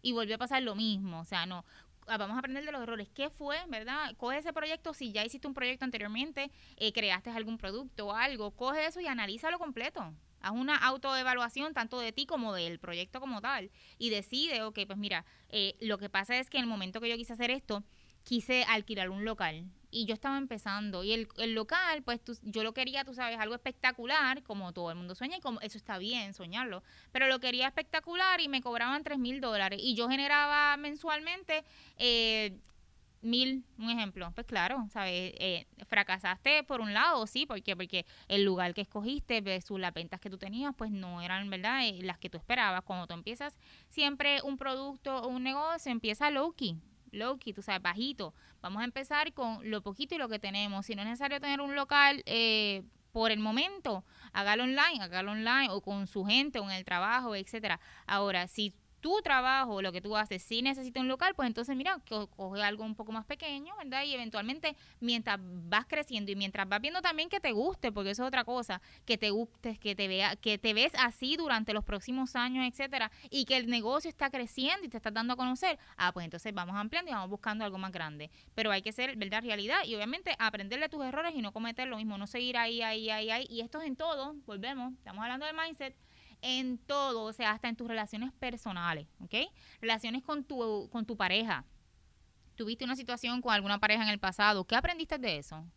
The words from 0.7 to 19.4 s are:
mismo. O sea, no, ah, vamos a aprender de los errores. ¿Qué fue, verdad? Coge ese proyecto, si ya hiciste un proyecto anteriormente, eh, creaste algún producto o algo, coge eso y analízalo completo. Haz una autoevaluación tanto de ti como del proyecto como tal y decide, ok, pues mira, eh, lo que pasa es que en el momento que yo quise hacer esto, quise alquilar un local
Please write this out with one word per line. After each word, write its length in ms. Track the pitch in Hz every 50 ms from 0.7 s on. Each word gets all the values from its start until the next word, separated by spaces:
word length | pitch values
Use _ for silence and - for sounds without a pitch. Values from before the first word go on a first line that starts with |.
| 202
mismo. 460 | 202 220 220 208 190 196 190 165 160
O 20 | 170
sea, 220 | - 196 180 170
no, 180 | 180 185 175 165 - - - - - - _ -
ah, 100 | - 226
vamos 180 | 214 202 196 220
a 40 | 254
aprender 260 | 254 262 262 277 294
de 60 | 302 294
los 80 | 269
errores. 260 | 240 226 233 220 202 202 -
¿Qué 140 | - 269 302
fue, 280 | 294 - 302 285 285 320 359 349
verdad? 440 | 254 220 220 240 269 294 302 262 220
Coge 220 | - 247 240 262 294
ese 120 | 311 339
proyecto, 420 | 302 311 302 311 320 330 - 330 302
si 200 | - 277 233 202
ya 100 | 214 214
hiciste 240 | 233 - 262 -
un 60 | 294 269
proyecto 320 | 277 254 247 254 254 269
anteriormente, 680 | 254 240 220 208 208 214 233 269 320 277 277 277 285 - - - - -
eh, 160 | - - 220
creaste 380 | 208 240 214 202 185 185 - 240
algún 280 | 226 226 220 214 226
producto 500 | 226 - 190 202 240 277 247 - - 208
o 60 | 202 202
algo, 380 | 220 247 277 277 220 214 208
coge 360 | 196 - 240 262 285 311 302
eso 120 | 330 330 359
y 80 | 359
analízalo 500 | 311 262 233 214 196 202 233 311 320 339
completo. 560 | 359 349 302 254 - 233 302 - 330 202 160 160 - - - - -
Haz 120 | - 190
una 260 | 214 240 262 277 302
autoevaluación 960 | - - 254 262 269 254 269 269 262 254 254 254 247 240 233 - 269 285 311 311
tanto 260 | 269 226 226 247 247
de 120 | 240 226
ti 160 | 226 - 277
como 260 | - 330 277 233 220 196
del 260 | 180 170 170 170 165
proyecto 400 | - 175 170 175 185 190 - 262
como 220 | 262 269 247 208
tal 300 | 202 247 277 247 185 202 - - - - -
y 140 | _ 226 233
decide, 500 | 214 202 196 - 247 262 294 330 285 233
ok, 200 | 220 220 214 - 196
pues 120 | 202 196
mira, 280 | 208 208 202 196 165 - - - - _ _
eh, 260 | - 214 196 196 - -
lo 160 | 226 220 208
que 120 | 196 202 202
pasa 280 | - 196 196 - 240
es 140 | 254 262 -
que 60 | -
en 60 | 269 247
el 60 | 233
momento 320 | 220 202 185 185 185 226
que 80 | 233 233
yo 80 | 233
quise 160 | 233 233 226 240
hacer 160 | 226 240 240
esto, 340 | 254 269 - - 214 202 208 - - - - - - - -
quise 400 | - 247 233 - - 254 254 247
alquilar 440 | - 226 220 208 - 220 202 185 185
un 160 | 190 196 208
local 400 | 226 226 214